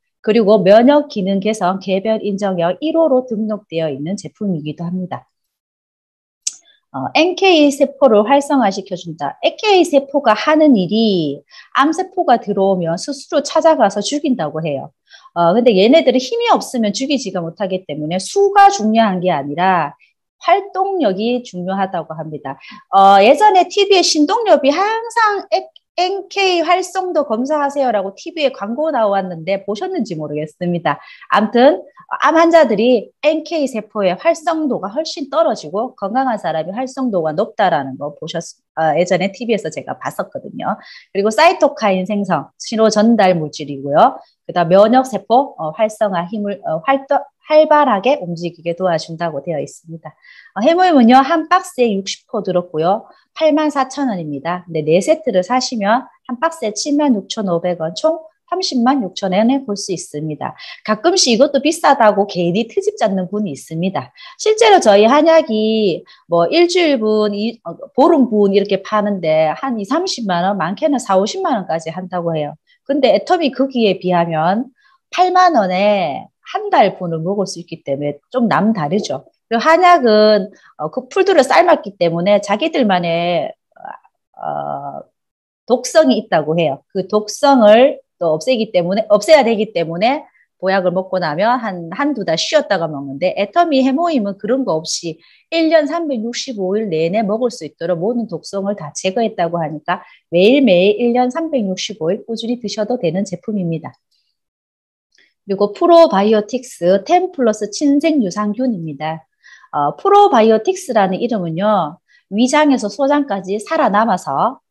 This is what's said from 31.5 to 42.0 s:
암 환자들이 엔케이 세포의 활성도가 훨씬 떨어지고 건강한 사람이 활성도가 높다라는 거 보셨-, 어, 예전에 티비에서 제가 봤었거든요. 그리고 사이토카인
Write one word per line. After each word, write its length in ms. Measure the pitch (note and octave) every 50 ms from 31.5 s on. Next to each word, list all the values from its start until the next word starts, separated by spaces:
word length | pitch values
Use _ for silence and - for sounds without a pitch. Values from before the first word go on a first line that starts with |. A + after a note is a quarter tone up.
| - A#3 B3+ C#4+ F4+ - - - _ _ - - - -
암 160 | - C#4+ D#4+ D#4+
환자들이 720 | E4+ E4+ E4 E4 D4+ A#3 A3 F#3+ A3+ B3+ B3+ G#3+ F3+ - _ _ -
엔케이 440 | D4 D#4+ D#4+ D#4 - E4+ D#4+ C#4+ C4
세포의 500 | B3+ A3 G#3 - - G#3+ G3 F3+ F3+ F#3+
활성도가 720 | - E4 E4 D#4+ - F4 E4 D#4+ D#4 C#4 A#3 D#3 F3+ G3
훨씬 400 | G#3 D4 D#4+ D#4+ - E4+ C#4 C4+
떨어지고 640 | - D#4 E4 D4+ A3 - - D3+ E3 G3+ A#3 B3+ -
건강한 420 | - G3+ F#3+ A3 B3+ C4+ C4 A3+ G3+
사람이 340 | - E3+ D#3 D#3+ D#3 F3
활성도가 600 | G3 A#3 C4+ B3+ C4 C#4 C4 B3 G3+ F3 D#3 D#3 D3+
높다라는 640 | E3 A3+ C4+ - - G#3 F3+ E3+ D3 C3+ C3+ C3 C#3
거 160 | D3 D3 D3 -
보셨-, 420 | D3+ D#3+ - E3+ E3 - - _ _ _ - D#3
어, 180 | D#3+ D#3 D3 D#3+
예전에 320 | F3+ F#3 G3 E3+ F#3 G3+
티비에서 400 | G3 - B3 A3 A3+ F#3+ - D#3+
제가 260 | - C#3 - - C3 -
봤었거든요. 800 | - C#3+ - - - - - C#3 - - - - - C#3 G#3 - - - - - - _ -
그리고 180 | G3 G3 A3
사이토카인 760 | A3+ C#4+ D#4 E4+ F#4+ F4+ D#4+ C4+ - - A3+ G3+ F#3+ F#3